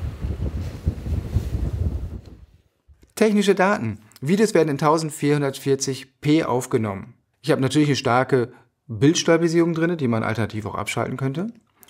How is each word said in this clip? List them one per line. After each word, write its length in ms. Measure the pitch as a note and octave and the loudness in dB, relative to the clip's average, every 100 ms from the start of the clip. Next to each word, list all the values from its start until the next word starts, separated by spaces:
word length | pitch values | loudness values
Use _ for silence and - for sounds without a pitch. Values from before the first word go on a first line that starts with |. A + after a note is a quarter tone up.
| - - - - - - - - - - - - - - - - - - - - - - - - - _ _ _ _ - _ - | -10 -6 -6 -4 -4 -4 -6 -4 -4 -4 -4 -4 -2 -4 -2 -4 -4 -2 -2 -4 -8 -12 -16 -20 -20 _ _ _ _ -20 _ 0
Technische 400 | A3 G#3 G3 F3+ | 2 4 2 2
Daten. 440 | F#3 - A2+ F#2+ - - | 2 2 -2 -8 -12 -10
Videos 320 | C#3 G3 G#3+ | 0 2 4
werden 160 | F3 D#3 | 4 2
in 80 | C#3 | 2
tausendvierhundertvierzig 1400 | D#3 D#3+ D#3 - C#3+ D3 C#3 C3+ C#3 C3+ C#3 C3 - _ | 2 2 -2 -2 0 2 0 -4 -2 0 -2 -6 -10 _
P 240 | D3 D#3 - | 2 2 2
aufgenommen. 720 | B2 C3+ A#2 G#2+ F#2+ G2+ - _ _ | -2 0 -2 0 -6 -12 -20 _ _
Ich 100 | - | 0
habe 100 | B2+ | 2
natürlich 280 | C3 C#3+ D3 | 2 2 2
eine 80 | C3+ | 2
starke 560 | B2+ B2 C3 C3 A#2 - _ _ - | 2 2 4 2 0 -6 _ _ -12
Bildstabilisierung 840 | G#2+ C#3 E3+ - E3 E3+ E3+ E3+ | 2 4 4 4 4 4 2 2
drin, 240 | D#3+ E3 E3+ | 2 -2 0
die 100 | B2+ | 0
man 160 | A2+ | 0
alternativ 420 | G#2+ A2 G2+ G#2+ G#2 | 0 -2 -2 -4 -8
auch 100 | - | -8
abschalten 420 | G#2 A#2+ - C3 | -6 -4 -4 -4
könnte. 300 | C3+ C#3+ A3 - _ _ | -4 -4 -8 -10 _ _